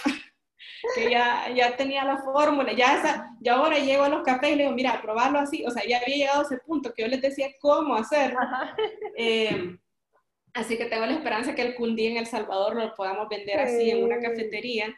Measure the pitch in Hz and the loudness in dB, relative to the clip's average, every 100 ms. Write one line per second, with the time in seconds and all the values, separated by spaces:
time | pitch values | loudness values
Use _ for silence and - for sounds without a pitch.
0 | 285 - - _ _ _ - - 453 508 | -2 -2 -6 _ _ _ -20 -8 -4 0
1 | 233 240 240 240 - 247 240 247 269 277 | 2 4 2 0 0 2 2 2 -2 0
2 | 269 277 269 269 302 285 254 226 254 285 | 0 -2 0 2 4 4 2 4 4 4
3 | 311 - - - 240 247 311 302 269 277 | 2 -2 -6 -4 2 4 4 2 2 4
4 | 285 302 - 254 294 285 277 240 254 220 | 4 2 0 2 2 2 2 2 0 -2
5 | - 220 262 285 277 311 233 233 208 247 | -2 0 2 2 0 -2 -4 -4 0 0
6 | 247 285 277 285 285 262 - 311 254 233 | 0 0 2 2 0 -4 -4 -4 -4 -4
7 | 220 254 277 269 269 - 294 302 302 220 | -2 0 0 -2 -6 0 2 4 2 0
8 | 226 302 262 247 262 254 262 - 440 - | 2 2 2 0 -2 -4 -6 -4 -4 -4
9 | - - 233 226 220 - 180 180 _ _ | -10 -4 0 2 0 -2 -6 -10 _ _
10 | _ _ _ _ _ 240 220 226 233 220 | _ _ _ _ _ -8 -4 -4 -2 -2
11 | 226 311 240 214 247 277 240 247 233 220 | -2 -2 -2 -2 -2 -2 -4 -2 -2 0
12 | 220 233 226 226 214 196 208 233 220 - | 0 -2 -4 -4 -2 0 0 0 -4 -4
13 | 190 196 214 208 202 202 254 240 226 233 | -4 -4 -6 -8 -2 0 0 2 2 2
14 | 233 240 233 226 220 214 240 220 214 | 2 0 -2 -4 -4 -6 -4 -4 -4